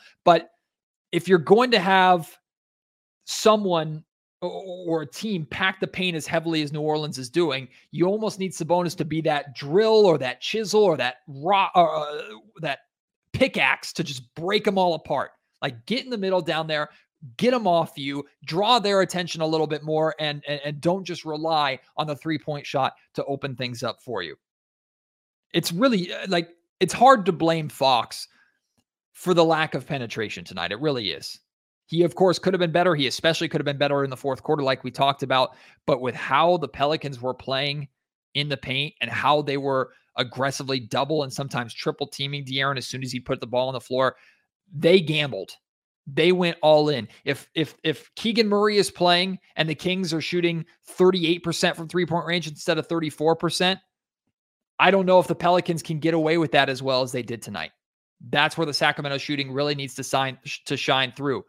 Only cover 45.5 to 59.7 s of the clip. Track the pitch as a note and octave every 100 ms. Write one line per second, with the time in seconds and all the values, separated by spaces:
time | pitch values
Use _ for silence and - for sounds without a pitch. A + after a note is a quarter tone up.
45.5 | - _ _ _ _ - C#3 E3 F3+ F3
46.5 | D#3+ D3+ D3+ D3+ C3+ G#2 - - C3+ -
47.5 | E3 D3+ - D#3+ D3 - - A#3 A3+ G#3+
48.5 | G3+ G#3 G#3 F#3 - F3 F3 F#3+ F#3 -
49.5 | - D#3+ D3+ F3+ F#3 F3+ D#3+ - F3 E3+
50.5 | E3+ - _ - - F#3 F#3 D#3+ F3 E3+
51.5 | D#3+ F3+ D#3+ D#3+ F3 E3+ E3+ D#3 F3 D#3
52.5 | D3 - D#3+ D3 E3+ D#3 - D3+ E3 E3
53.5 | - F#3 F#3+ _ _ _ _ _ _ _
54.5 | _ _ - E3 G3 F#3 F#3 F3 E3+ F3
55.5 | F3+ F3+ E3 - D#3 D#3+ E3 D#3 E3+ D#3
56.5 | D3 C3+ B2+ C3+ B2+ C3 B2+ A#2 A#2 A2+
57.5 | F#2+ D#2+ - _ _ _ _ A#2+ D3 D3+
58.5 | E3 D#3+ C3+ D3+ D3 C#3+ C#3 - C#3+ C3+
59.5 | C3 D3